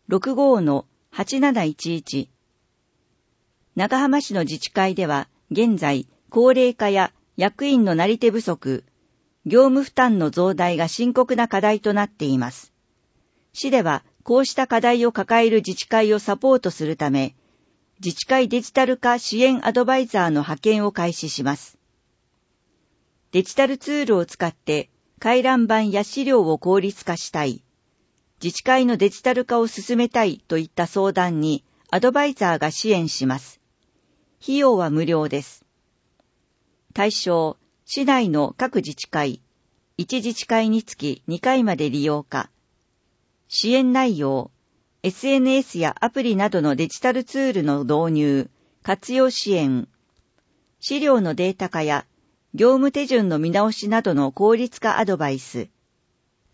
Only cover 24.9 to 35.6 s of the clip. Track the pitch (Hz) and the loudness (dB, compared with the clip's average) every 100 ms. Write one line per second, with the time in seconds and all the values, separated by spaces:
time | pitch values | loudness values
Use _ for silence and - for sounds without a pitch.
24.9 | _ _ _ 226 247 254 262 226 220 214 | _ _ _ 0 2 2 2 2 0 0
25.9 | 202 202 - 269 254 165 156 180 190 190 | -2 -4 -4 2 2 2 0 2 2 0
26.9 | 202 - 170 - 160 143 120 _ _ _ | -4 -8 -8 -6 -4 -4 -6 _ _ _
27.9 | _ _ _ _ _ 170 - 254 262 247 | _ _ _ _ _ -8 -6 0 2 2
28.9 | 220 202 - 254 247 247 240 226 - - | 2 0 0 -2 -2 0 -2 -2 -4 -4
29.9 | 240 240 247 214 147 - 160 160 - 170 | -2 0 0 0 -2 -4 -4 -4 -4 -4
30.9 | 202 196 190 180 160 156 151 - _ _ | 0 0 0 0 0 -2 -2 -6 _ _
31.9 | 180 247 269 285 269 190 160 151 - 220 | 0 2 2 0 0 0 0 -2 -4 0
32.9 | 190 160 - 131 131 - - _ _ _ | 0 0 -4 -4 -4 -8 -20 _ _ _
33.9 | _ _ _ _ _ - 269 277 214 165 | _ _ _ _ _ -4 2 2 2 2
34.9 | 151 160 165 151 143 139 - | 0 0 0 -2 -4 -8 -16